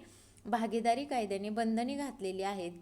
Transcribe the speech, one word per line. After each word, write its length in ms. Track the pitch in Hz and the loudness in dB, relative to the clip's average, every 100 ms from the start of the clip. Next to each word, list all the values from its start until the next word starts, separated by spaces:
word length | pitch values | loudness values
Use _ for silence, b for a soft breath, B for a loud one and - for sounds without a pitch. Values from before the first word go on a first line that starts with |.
| B B B B - | B B B B -2
भागीदारी 580 | 226 226 226 233 233 | 0 2 2 4 2
कायद्याने 440 | 285 254 208 196 208 | 2 0 0 0 0
बंधने 480 | 214 226 220 247 285 | 0 2 2 0 -2
घातलेली 460 | 285 - 190 190 | -4 -4 -4 -2
आहेत 300 | 190 202 175 175 | -2 -2 -4 -6